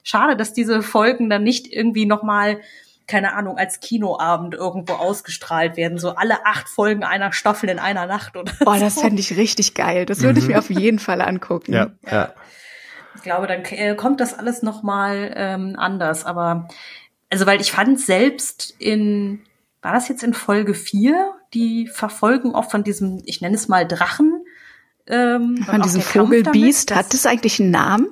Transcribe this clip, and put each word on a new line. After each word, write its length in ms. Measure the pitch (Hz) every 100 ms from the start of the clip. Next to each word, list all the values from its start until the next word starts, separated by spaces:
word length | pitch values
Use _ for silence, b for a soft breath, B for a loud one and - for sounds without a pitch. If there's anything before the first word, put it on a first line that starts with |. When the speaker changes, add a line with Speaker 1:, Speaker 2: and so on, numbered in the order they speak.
Speaker 1:
Schade, 340 | - 214 269 240
dass 160 | 220
diese 300 | - 226 220
Folgen 460 | 208 220 214 254 226
dann 140 | 208
nicht 240 | 208 247 -
irgendwie 340 | - 226 220 208
nochmal, 540 | 208 214 208 208 208 B B B B -
keine 260 | 208 196
Ahnung, 220 | 196 202 175
als 240 | 190 -
Kinoabend 760 | - 226 202 - 165 170 170
irgendwo 400 | 170 185 180 175
ausgestrahlt 840 | 180 175 202 - - - 165 165 170
werden. 220 | 165 170
So 120 | 170 -
alle 280 | 208 214
acht 240 | 208 208 -
Folgen 360 | - 208 214
einer 280 | - 190 196
Staffel 360 | - 214 208 196
in 100 | 180
einer 280 | 190 202 175
Nacht 300 | 202 - 185
oder 160 | 180 -
Speaker 2:
Boah, 140 | 277 202
das 180 | 208 208
Speaker 1:
so. 40 |
Speaker 2:
fänd 160 | 262 202
ich 180 | 196 180
richtig 380 | 220 - 202
geil. 320 | - 175 180 180
Das 160 | 196
würde 160 | 127 175
ich 60 | 135
Speaker 3:
Mhm. 60 |
Speaker 2:
mir 60 | 208
auf 120 | 208
jeden 280 | 190 208 220
Fall 220 | - 180
angucken. 520 | - 185 - 175 -
Speaker 3:
Ja, 180 | 113 107 -
Speaker 1:
Ja. 80 | -
Speaker 3:
ja. 220 | 107 - - B B B B B B B -
Speaker 1:
Ich 60 |
glaube, 240 | - 175 196
dann, 180 | 180
äh, 300 | 180 196 208
kommt 260 | 208 226 277
das 140 | 240
alles 280 | - 220 240
nochmal, 720 | 220 214 214 196 202 202 202 -
ähm, 380 | 196 190 190 196
anders. 480 | 185 196 160 160 -
Aber, 420 | 175 170 170 170 B B B B _ _
also, 160 | 190 190
weil 140 | 202
ich 120 | 202
fand 260 | - 214 262
selbst 760 | - 185 262 277 - - - -
in, 600 | - 214 208 208 202 202 - _ _ _
war 100 | -
das 140 | 220 247
jetzt 140 | 254
in 120 | 233
Folge 400 | 233 - 208 208
vier, 580 | 196 - 202 233 330 392 381 _
die 320 | 233 233 226 226
verfolgen 680 | - 214 - 214 262 254
oft 160 | - 226
von 140 | 214
diesem, 380 | 208 202 190 185
ich 160 | - -
nenne 140 | 180
es 140 | 208 -
mal 180 | 185 170
Drachen, 560 | 175 175 - 302 339 359 B B B B B -
ähm, 560 | 240 240 240 240 247
Speaker 2:
Von 120 | 202 208
Speaker 1:
und 40 |
auch 40 |
Speaker 2:
diesem 180 | 196 180
Speaker 1:
der 80 | -
Kampf 160 | 202 214
Speaker 2:
Vogelbiest. 600 | 233 220 214 226 277 -
Speaker 1:
damit, 140 | 196 196
Speaker 2:
Hat 80 |
das 100 | -
eigentlich 340 | - 233 226 -
einen 120 | 196
Namen? 380 | 175 - 202 359